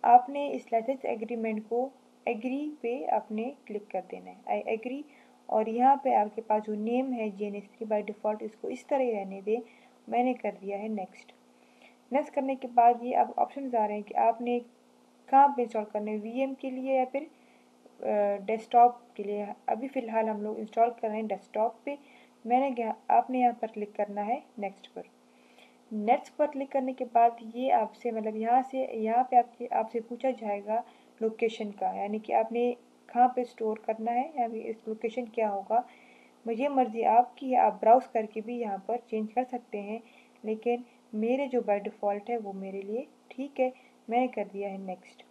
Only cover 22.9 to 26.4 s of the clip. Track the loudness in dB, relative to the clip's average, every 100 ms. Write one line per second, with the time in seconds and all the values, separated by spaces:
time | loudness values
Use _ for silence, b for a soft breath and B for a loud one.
22.9 | -6 2 2 4 2 2 2 -8 -6 -10
23.9 | -4 -4 -4 -4 -4 -6 -8 -8 -8 -18
24.9 | -16 -16 _ _ b b b b b _
25.9 | -4 2 2 0 -2